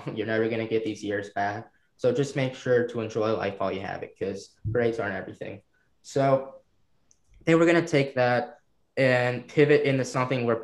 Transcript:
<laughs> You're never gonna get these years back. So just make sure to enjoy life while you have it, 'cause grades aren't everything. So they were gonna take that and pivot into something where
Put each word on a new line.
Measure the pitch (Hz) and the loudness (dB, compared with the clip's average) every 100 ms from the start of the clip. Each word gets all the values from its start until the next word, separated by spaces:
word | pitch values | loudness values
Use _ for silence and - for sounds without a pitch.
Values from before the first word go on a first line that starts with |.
| 123 | -8
<laughs> | |
You're | 113 107 | -8 -4
never | 110 113 | -2 -2
gonna | 117 110 | -2 -2
get | 110 | -2
these | 110 104 | -4 -8
years | 101 104 101 | -6 -6 -6
back. | 101 101 107 - _ _ _ | -4 -4 -6 -12 _ _ _
So | 127 | 0
just | 123 139 | 0 -2
make | 147 131 | -2 -4
sure | - 131 123 120 | -4 2 2 2
to | 117 | -4
enjoy | 110 117 110 | -4 -2 0
life | 101 98 - | 0 -2 -4
while | 98 | -4
you | 95 | -4
have | 92 92 | -8 -10
it, | - - | -10 -8
'cause | 95 98 - _ 110 | -8 -8 -14 _ -4
grades | 120 117 113 | 0 0 0
aren't | 101 | -4
everything. | 95 98 107 98 101 _ _ _ _ | -6 -10 -12 -14 -16 _ _ _ _
So | - 139 135 135 - - _ _ _ _ _ _ _ - | -4 0 2 2 0 -16 _ _ _ _ _ _ _ -4
they | - | 4
were | 165 | 6
gonna | 170 170 165 | 6 4 4
take | 143 131 | 0 2
that | 127 123 120 - - _ _ _ | 2 2 2 -2 -10 _ _ _
and | - 131 127 123 123 - | 0 2 4 0 -4 -2
pivot | 156 143 147 | 4 6 6
into | 135 131 | 4 0
something | 123 135 127 131 | 0 -2 -2 0
where | 117 113 | 0 0